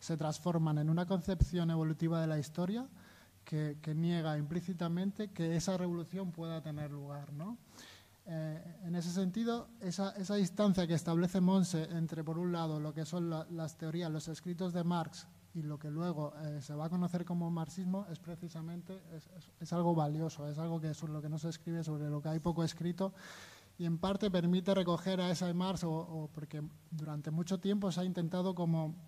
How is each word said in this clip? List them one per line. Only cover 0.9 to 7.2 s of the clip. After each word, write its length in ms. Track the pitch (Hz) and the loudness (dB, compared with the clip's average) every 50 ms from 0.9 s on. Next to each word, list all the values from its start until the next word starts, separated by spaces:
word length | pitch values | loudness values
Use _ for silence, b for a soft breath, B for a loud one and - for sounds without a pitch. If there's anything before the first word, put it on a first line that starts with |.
una 160 | 160 175 180 | 4 2 2
concepción 640 | 175 190 175 - 202 190 170 - - 175 175 170 165 | 2 0 0 2 2 4 4 4 4 4 4 2 4
evolutiva 500 | 165 160 160 160 156 - 165 160 165 165 | 4 4 4 2 2 2 2 2 2 2
de 60 | 160 | 2
la 120 | 160 156 151 | 2 2 0
historia 480 | 139 - - 175 180 180 214 240 262 269 - B B B B B B B B B - | 0 -2 -2 -2 0 0 0 -2 -4 -6 -10 B B B B B B B B B -8
que, 320 | - 160 151 151 151 147 151 | -4 -2 0 0 -2 -4 -4
que 120 | - 156 151 | -4 -2 0
niega 440 | 160 170 170 175 170 160 156 151 147 | 2 2 2 2 2 2 0 0 0
implícitamente 920 | 147 143 165 180 180 190 185 170 175 170 170 180 185 202 196 - 214 202 | 0 -2 -2 -2 -2 -2 -2 -2 -2 0 0 0 0 0 -2 -2 -6 -6
que 240 | - - 165 165 165 | -4 -2 0 2 2
esa 220 | 170 165 196 190 | 2 2 0 0
revolución 560 | 175 180 175 175 170 165 - 185 190 196 175 | 0 0 0 -2 -2 -4 -4 -6 -4 -4 -4
pueda 300 | 160 165 165 165 165 160 | -6 -6 -6 -6 -6 -6
tener 280 | 143 156 151 147 147 147 | -6 -6 -6 -6 -6 -6
lugar, 420 | 143 143 143 143 143 143 | -6 -8 -8 -8 -10 -10